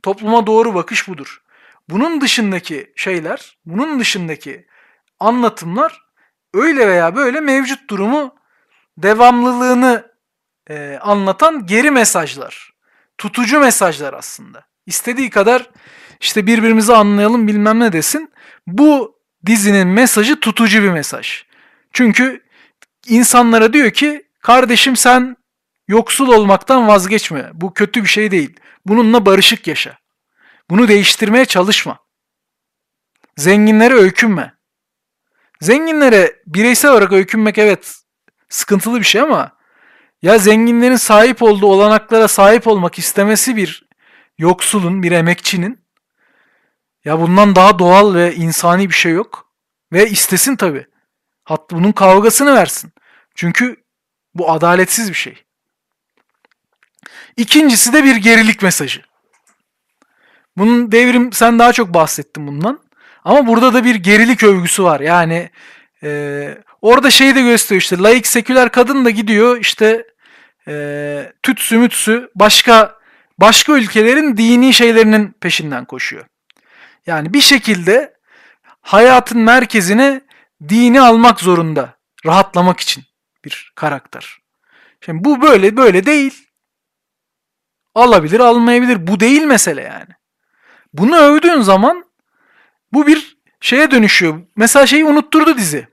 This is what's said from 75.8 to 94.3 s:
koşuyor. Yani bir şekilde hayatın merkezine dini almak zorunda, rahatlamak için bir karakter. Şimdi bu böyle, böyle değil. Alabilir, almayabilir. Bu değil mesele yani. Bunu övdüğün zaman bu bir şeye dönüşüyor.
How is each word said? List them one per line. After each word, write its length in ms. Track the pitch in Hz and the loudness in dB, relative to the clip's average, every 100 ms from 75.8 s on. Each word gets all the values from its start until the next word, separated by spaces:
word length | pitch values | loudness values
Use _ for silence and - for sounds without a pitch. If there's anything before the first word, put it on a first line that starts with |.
| 123 | -12
koşuyor. 400 | 127 - 117 - _ _ _ _ _ _ _ - | -14 -12 -14 -20 _ _ _ _ _ _ _ -10
Yani 280 | 160 156 | -8 -2
bir 80 | 277 | 0
şekilde 720 | - 269 220 196 175 233 294 _ _ _ _ _ _ _ | 2 0 0 -2 0 0 -2 _ _ _ _ _ _ _
hayatın 600 | - 196 247 254 240 233 | -2 4 6 4 0 -2
merkezine 800 | 220 247 247 220 175 214 277 269 _ _ _ _ 151 | 2 2 2 -2 0 0 0 -2 _ _ _ _ -2
dini 320 | 220 247 269 | 2 4 6
almak 380 | 247 226 233 - | 6 6 2 2
zorunda, 580 | 175 175 165 151 123 _ _ _ 160 | -2 -2 -2 -6 -8 _ _ _ -2
rahatlamak 540 | 180 190 180 180 175 | 0 0 0 0 -2
için 240 | - - _ _ _ _ - | -8 -10 _ _ _ _ -20
bir 260 | - - - | -20 -20 -8
karakter. 600 | 151 139 _ - - - _ _ _ _ _ _ - | -8 -8 _ -20 -20 -20 _ _ _ _ _ _ -12
Şimdi 180 | 160 | -6
bu 180 | 226 269 | -4 0
böyle, 360 | 294 220 196 214 | 2 2 2 2
böyle 280 | 247 185 196 | 2 2 0
değil. 440 | 302 269 - _ _ _ _ _ _ _ _ _ _ _ _ _ _ _ 220 | -2 -4 -10 _ _ _ _ _ _ _ _ _ _ _ _ _ _ _ 0
Alabilir, 440 | 240 202 156 214 | 4 4 2 2
almayabilir. 680 | 247 240 233 240 247 226 165 | 2 4 2 2 0 -2 -4
Bu 120 | 196 | 0
değil 220 | 226 285 | 2 2
mesele 400 | 302 226 - 139 | 2 0 0 -6
yani. 380 | - - - _ _ _ _ _ _ _ _ | -12 -18 -20 _ _ _ _ _ _ _ _
Bunu 240 | 143 214 339 | -4 0 4
övdüğün 440 | 285 302 349 320 | 4 4 2 0
zaman 440 | 202 190 240 349 - _ _ _ _ _ _ _ _ | 2 2 2 -2 -10 _ _ _ _ _ _ _ _
bu 140 | 262 294 | -2 2
bir 300 | 311 - _ _ _ | 0 -2 _ _ _
şeye 300 | - 247 302 | -4 0 2
dönüşüyor. 500 | 262 208 - 170 | 2 2 0 -2